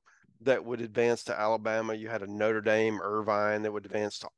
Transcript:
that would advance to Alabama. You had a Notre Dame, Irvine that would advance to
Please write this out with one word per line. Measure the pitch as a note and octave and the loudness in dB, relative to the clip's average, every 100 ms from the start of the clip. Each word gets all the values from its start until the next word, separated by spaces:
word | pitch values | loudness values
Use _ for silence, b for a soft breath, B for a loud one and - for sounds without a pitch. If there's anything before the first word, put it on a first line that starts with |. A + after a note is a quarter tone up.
| b b _ _ | b b _ _
that | A2+ A#2+ | 2 2
would | A2+ A#2+ | 0 -6
advance | A2+ G#2+ A#2 A#2 | -4 2 2 2
to | - - | -2 -2
Alabama. | G#2+ A2 G#2+ A2 A2 | 0 0 0 -2 -2
You | A2 A2 | -4 -6
had | A2+ | -6
a | G2 | -6
Notre | G#2 G#2+ A2 | 0 2 2
Dame, | G#2+ A2 A2 G#2+ | 4 4 4 0
Irvine | F#2+ G#2+ G#2+ G#2 G#2 G#2 | -2 -2 0 2 2 0
that | G#2+ | -2
would | G#2 G2+ | -4 -6
advance | G#2+ G#2 - | -4 -4 -6
to | F#2 | -12